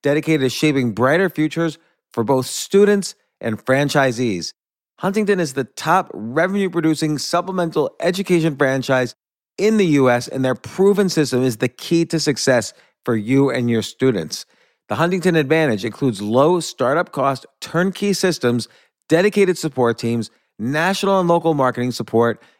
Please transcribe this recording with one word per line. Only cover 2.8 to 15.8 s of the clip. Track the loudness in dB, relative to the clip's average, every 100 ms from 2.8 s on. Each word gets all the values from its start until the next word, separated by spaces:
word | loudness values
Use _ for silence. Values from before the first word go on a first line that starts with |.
| 4 4 -2 -14 _ _
and | -8 -6
franchisees. | 0 0 2 2 2 0 -2 -4 -8 _ _ _ _ _
Huntington | -4 0 0 0
is | 0
the | -4
top | -8 -6 0 0 -2
revenue-producing | -10 -6 -2 0 0 -2 0 0 0 -2 -4
supplemental | -2 -4 -2 -4 -2 -2 -2 _
education | -4 -2 0 2 2 0
franchise | 0 0 0 0 0 -8 _ _ _ -2
in | 2 2
the | 4
U | 4 4
S, | 2 -2
and | -2
their | -2 -2
proven | -6 2 2 4 2
system | 0 0 0
is | 0 -2
the | -6
key | -6 -2 0 0
to | -2
success | -2 -2 2 2 0 -14 _ _ -4
for | -2
you | 2 2 2
and | 0 0
your | -2
students. | -2 0 0 0 -6 -10 -14 _ _ _ _
The | -2
Huntington | 0 0 0 0
Advantage | 2 2 2 0